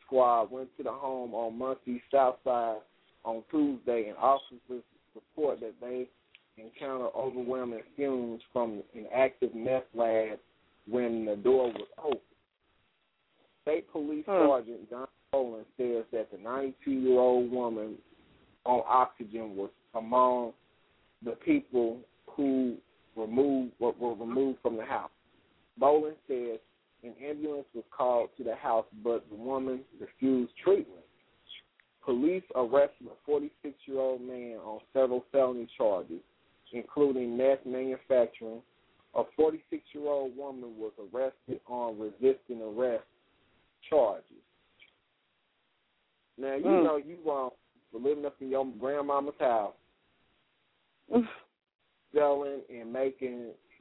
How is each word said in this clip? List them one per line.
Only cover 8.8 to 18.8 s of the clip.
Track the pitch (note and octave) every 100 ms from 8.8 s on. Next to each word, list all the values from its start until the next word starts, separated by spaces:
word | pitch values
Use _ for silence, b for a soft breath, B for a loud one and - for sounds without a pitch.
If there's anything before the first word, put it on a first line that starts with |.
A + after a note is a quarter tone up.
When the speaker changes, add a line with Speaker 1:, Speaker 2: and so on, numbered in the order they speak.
| -
Speaker 1:
an | A#2 G#2 B2+
active | C3 - A#2+ A2+
meth | A#2+ C3 - A2+
lab | A#2 A2 A2 G#2+ _ _ _ _ -
when | A#2+ A#2+ A2+ A2
the | G#2
door | A#2 C3 B2
was | G#2 G#2 -
open. | D3+ B2+ - _ _ _ _ _ _ _ _ _ _ _ _ _ -
State | D#3+ -
Police | D#3+ D3 D3+ D#3
Speaker 2:
Hmm. | F#3+ D#3
Speaker 1:
Sergeant | C3 A2+ A2+ G#2
Don | A#2+ C3 _ _
Boland | C#3 B2 A2 - -
says | B2 A#2 -
that | A2+ G#2+
the | F#2
ninety-two-year-old | A2 C3 C3+ C3 C#3+ C3+ B2+ B2+ B2+ B2 B2
woman | B2 A#2+ A2 G#2+ - _ _ _ _ _ _ B2
on | B2